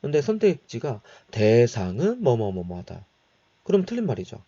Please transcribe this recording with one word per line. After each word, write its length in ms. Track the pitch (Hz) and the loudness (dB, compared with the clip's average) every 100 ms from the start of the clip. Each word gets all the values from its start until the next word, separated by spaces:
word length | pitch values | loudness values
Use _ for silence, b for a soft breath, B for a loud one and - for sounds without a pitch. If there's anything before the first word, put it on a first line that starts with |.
근데 200 | 143 151 | 0 0
선택지가 800 | 143 220 208 170 _ 117 147 110 B B B | 0 2 2 0 _ -8 -6 -8 B B B
대상은 880 | - 107 113 120 117 92 92 185 247 | 2 4 6 4 2 -6 -2 -2 0
뭐뭐뭐뭐하다. 840 | 185 120 104 92 87 87 90 87 98 _ _ _ _ _ | 0 0 0 -4 -8 -10 -12 -16 -18 _ _ _ _ _
그럼 220 | - 196 185 | 0 0 0
틀린 200 | 240 214 | -4 -4
말이죠. 380 | 101 92 104 | -4 -8 -14